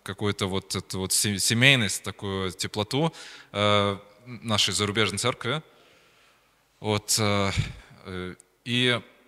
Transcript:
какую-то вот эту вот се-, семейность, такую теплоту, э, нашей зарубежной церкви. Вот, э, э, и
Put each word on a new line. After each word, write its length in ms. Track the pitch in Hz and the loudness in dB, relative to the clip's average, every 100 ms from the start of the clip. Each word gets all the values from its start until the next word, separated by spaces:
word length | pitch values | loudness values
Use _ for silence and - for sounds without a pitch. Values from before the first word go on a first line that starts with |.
какую-то 460 | - 95 104 98 98 | -10 -4 -2 -2 -2
вот 280 | 95 - 95 | -4 -4 -8
эту 240 | - 95 | -6 -6
вот 140 | 95 | -2
се-, 240 | - 110 98 | 0 0 0
семейность, 640 | - 117 135 135 101 - | 0 6 6 6 2 -4
такую 480 | 101 - 101 95 92 | -8 -8 -6 -2 -4
теплоту, 600 | 85 - 107 104 131 160 - - - - | -4 -6 -4 -2 0 0 -2 -18 -20 -8
э, 460 | 101 104 104 101 95 - - 123 | 2 4 4 2 -2 -10 -20 -18
нашей 480 | 117 113 104 - | -10 -2 0 2
зарубежной 460 | 92 104 104 104 98 | 0 0 2 0 0
церкви. 420 | 123 - 117 151 - _ _ - _ _ _ _ _ _ _ _ | -2 -4 -6 -6 -8 _ _ -20 _ _ _ _ _ _ _ _
Вот, 360 | 107 104 - - | -2 -2 0 0
э, 320 | 107 101 98 - - - - - 92 | 2 2 2 0 -4 -10 -20 -20 -12
э, 300 | 92 90 - _ _ - | -10 -10 -12 _ _ -4
и 340 | 120 127 120 - - | 0 2 0 -4 -20